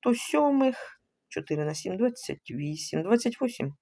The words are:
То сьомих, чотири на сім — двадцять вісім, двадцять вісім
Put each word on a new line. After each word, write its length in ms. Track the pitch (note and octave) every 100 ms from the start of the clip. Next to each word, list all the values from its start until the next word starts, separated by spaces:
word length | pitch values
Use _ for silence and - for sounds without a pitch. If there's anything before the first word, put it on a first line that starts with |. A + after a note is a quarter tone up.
То 140 | B3
сьомих, 880 | A#3+ - D4+ D4 C#4 C4 B3 - - _ _ _
чотири 360 | - - D3+
на 100 | D3+
сім — 220 | D#3 F#3+ F#3
двадцять 520 | B3 A#3+ - - -
вісім, 520 | A#2+ D3 D3+ - D#3
двадцять 400 | E3+ A#3 A#3+ A#3
вісім 320 | B3+ - C#3 C#3+